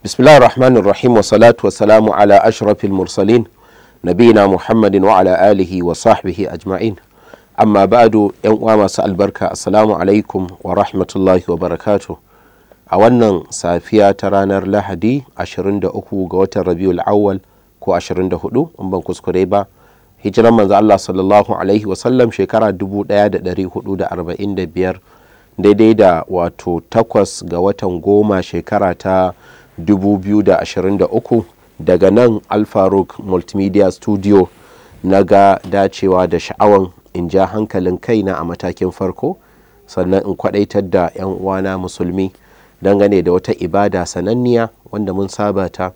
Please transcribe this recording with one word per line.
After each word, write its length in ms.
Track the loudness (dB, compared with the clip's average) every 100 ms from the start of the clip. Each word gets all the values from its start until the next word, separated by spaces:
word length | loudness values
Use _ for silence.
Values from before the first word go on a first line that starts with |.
بسم 120 | -10 4
الله 140 | 8 8
الرحمن 400 | 6 4 4 4
الرحيم، 360 | 2 0 2 2
والصلاة 400 | 2 6 6 4
والسلام 460 | -2 0 4 4 4
على 240 | 2 4 6
أشرف 480 | 4 0 -2 -2
المرسلين، 600 | -2 -4 -4 -4 2 2 0 _ _ _ _ _
نبينا 420 | -6 4 6 6 4
محمد 480 | 2 0 0 2 2
وعلى 460 | 4 4 2 2 2
آله 300 | 2 -2 -4
وصحبه 640 | -4 -2 0 0 -2 -6 -8
أجمعين. 460 | -8 -8 -6 -6 -8 _ _ _ -20 _ -2
Amma 280 | 2 2 4
ba'du, 460 | 4 4 4 0 -2
yan 100 | -2 0
uwa 160 | 2 2
masu 260 | 2 0
albarka, 480 | -4 -2 -2 -2 -8
assalamu 460 | -6 -2 2 2 0
alaikum 500 | 0 0 -2 -8 -8 -10
wa 100 | -6
rahmatullahi 720 | -4 -2 -4 -4 0 0 0 -2
wa 80 | -6
barakatuh. 600 | -4 -6 -2 -4 -4 -16 _ _ _ _ _ _ _
A 80 | 2
wannan 440 | 4 4 2 0 -6
safiya 640 | -8 -4 -4 0 2 2
ta 140 | 0 -2
ranar 360 | -2 0 -2 -2
Lahadi, 560 | -4 -4 -4 -4 -4 -8 -14
ashirin 440 | -12 -6 -4 -4
da 80 | -4
uku 380 | -8 -10 -8 -4
ga 80 | -2
watan 280 | -2 -2
Rabiul 360 | -4 -2 -2 -2 -2
Awwal, 340 | 0 0 -4 _ _ _ _
ko 140 | -4
ashirin 340 | -4 -4 -6 -4
da 80 | -6
hudu, 320 | -4 -4 -4 -8
in 120 | -8
ban 100 | -8
kuskure 440 | -8 -10 -4 -2 0
ba, 180 | -2 -4 _ _ _ _ _
hijiran 280 | -4 2 4
manzo 220 | 4 4 4
Allah 220 | 4 2
sallallahu 560 | 0 -4 2 2 2 -4
alaihi 300 | -2 -2 -2
wa 100 | -6
sallam 340 | -2 0 0
shekara 420 | 0 -2 0 -2
dubu 320 | -2 -6 -6
ɗaya 260 | -2 0 0
da 80 | -2
ɗari 260 | -6 -6
hudu 320 | -6 -8 -8 -6
da 100 | -6
arba'in 420 | -6 -10 -8 -8
da 120 | -6 -8
biyar, 340 | -4 -4 -4 _ _ _ _ _ 0
daidai 360 | 2 4 4
da, 300 | 6 4 2 -2
wato, 520 | -4 -4 -6 -6 -6 _
takwas 500 | -2 0 0 -2 -6
ga 120 | -8 -2
watan 400 | -2 -2 -6 -4
goma 420 | 2 2 2 -2
shekara 520 | -4 -10 -4 -2 -2
ta 380 | -2 -2 0 -2 -6 -20 -20 _ -10
dubu 400 | -2 0 0 -2
biyu 240 | 0 0
da 180 | 2 0
ashirin 380 | -2 -6 -4 -2
da 80 | -2
uku, 360 | -2 -2 -4 -4 _ _ -8
daga 300 | 0 2 4
nan 300 | 4 2 0 _
Al 140 | -4 -2
Farouk 480 | 0 0 0 -2 -10
Multimedia 640 | -6 -6 -4 -4 -2 0 0
Studio, 580 | -2 -6 -4 2 2 2 _ -20 -20 -20 -10
na 200 | 0 0
ga 320 | 4 4 4 2
dacewa 640 | -2 -2 -2 -2 0 0 0
da 80 | -4
sha'awan 540 | -6 -2 2 2 0 _ _ -10
in 140 | -4
ja 160 | -2 -2
hankalin 500 | -4 -6 -4 -4 -6
kaina 380 | -2 -2 -2 -6
a 80 |
matakin 480 | -8 -8 -10 -6 -8
farko, 440 | -4 -8 -6 -8 -8 _ _ _ _ _
sannan 320 | -6 -2 -2 -2
in 80 | -6
kwadaitar 460 | -4 -2 -2 -4
da 240 | -2 -2 -2 -6
yan 160 | -8 -6
uwana 380 | -6 -4 -4 -6
musulmi 520 | -10 -8 -6 -4 -6 _ _ _ _ _
dangane 400 | 0 2 2 2
da 80 | 0
wata 200 | -2 -2 -6
ibada 480 | -4 -2 -2 -4 -6
sananniya 600 | -6 -4 -2 0 -2 -2 _ _
wanda 220 | -8 -6
mun 140 | -6 -6
saba 400 | -4 -4 -4 -6
ta 200 | -6 -10